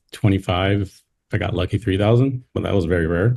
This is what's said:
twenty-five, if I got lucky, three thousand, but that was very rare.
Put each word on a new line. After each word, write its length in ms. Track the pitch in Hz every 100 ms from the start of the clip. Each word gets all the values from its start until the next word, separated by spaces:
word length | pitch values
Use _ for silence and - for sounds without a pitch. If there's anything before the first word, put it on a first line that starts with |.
| _
twenty-five, 680 | - 110 98 95 90 95 101
if 220 | 92 - _ _ _
I 60 | -
got 160 | 95
lucky, 240 | 87 90 101
three 200 | - 95
thousand, 460 | 101 120 135 127 -
but 100 | 95
that 100 | 87
was 120 | 98 85
very 220 | 87 80
rare. 280 | 85 107